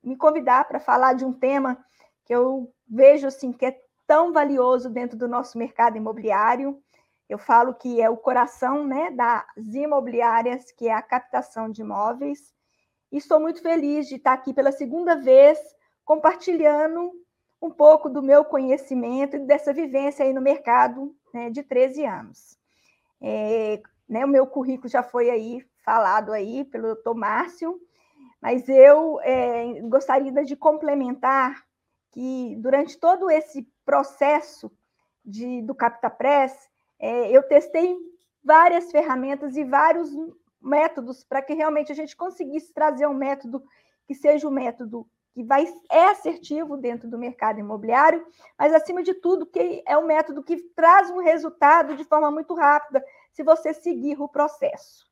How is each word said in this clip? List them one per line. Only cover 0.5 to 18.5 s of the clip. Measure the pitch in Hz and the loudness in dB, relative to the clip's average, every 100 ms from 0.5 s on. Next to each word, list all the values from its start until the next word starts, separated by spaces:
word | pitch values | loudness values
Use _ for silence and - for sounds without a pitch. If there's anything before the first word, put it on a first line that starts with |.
| 247 294 | 2 2
pra | - | -6
falar | - 247 262 | -2 2 2
de | 262 | 0
um | 262 | -4
tema | 254 262 277 262 254 _ _ _ _ | -4 -2 -2 -4 -6 _ _ _ _
que | _ | _
eu | 240 247 269 247 _ _ | -2 0 -2 -10 _ _
vejo, | 226 269 294 277 | 6 6 6 0
assim, | 269 254 | -8 -12
que | 240 262 | -6 -6
é | 269 _ _ _ | -6 _ _ _
tão | 302 349 | 2 4
valioso | 320 285 277 247 254 247 | 0 0 0 0 0 -2
dentro | 226 240 226 | -10 -10 -8
do | 240 | -6
nosso | 240 - 233 | -6 -8 -10
mercado | 233 - 233 220 | -12 0 0 0
imobiliário. | 214 220 214 196 220 247 269 277 _ _ _ _ _ | -10 -8 -4 0 0 0 -4 -10 _ _ _ _ _
Eu | 208 | -14
falo | - 233 247 | 2 2 2
que | 254 254 240 | -2 -6 0
é | 226 | 0
o | 226 | 0
coração, | - 247 240 - 254 285 294 | 0 0 0 -2 -4 -4 -4
né, | 262 339 | -4 -6
das | 254 240 233 - - 220 | -2 -2 -2 -4 -16 -12
imobiliárias, | 240 294 285 247 233 233 226 240 247 - | -8 -2 -2 -2 -2 0 0 -2 -6 -12
que | _ 233 | _ -4
é | |
a | 220 | -4
captação | 214 254 - 247 - 226 220 | -4 -6 -4 -8 -8 -10 -12
de | 214 | -10
imóveis. | 214 196 214 247 285 285 _ _ _ _ _ _ _ | -10 -4 -4 -4 -8 -10 _ _ _ _ _ _ _
E | 285 | -12
estou | - 311 | 0 0
muito | 311 339 | 2 -6
feliz | 330 330 285 294 285 | -2 -2 -2 -4 -6
de | 262 | -4
estar | - | -2
aqui | 254 269 | -2 -2
pela | 269 277 | 0 0
segunda | 277 269 302 349 330 | 0 -8 -6 -2 -2
vez, | 262 262 285 302 - _ _ _ | 6 8 8 6 -4 _ _ _
compartilhando | - 311 311 339 - 339 302 294 311 330 349 359 _ _ _ _ | -2 2 2 0 -4 2 2 2 -2 -4 -8 -12 _ _ _ _
um | 330 | -12
pouco | - 294 311 311 | 6 8 8 4
do | 262 | -6
meu | 269 294 | 4 4
conhecimento | 302 | 6